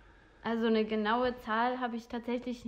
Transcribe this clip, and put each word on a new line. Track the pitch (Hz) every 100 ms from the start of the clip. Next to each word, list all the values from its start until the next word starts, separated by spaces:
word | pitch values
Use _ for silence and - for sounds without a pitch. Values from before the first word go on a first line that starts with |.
| - - - -
Also | 226 226 226
eine | 220
genaue | 214 214 208 240 247 247 226
Zahl | 220 247 254
habe | 240 233
ich | -
tatsächlich | 233 233 240 254 240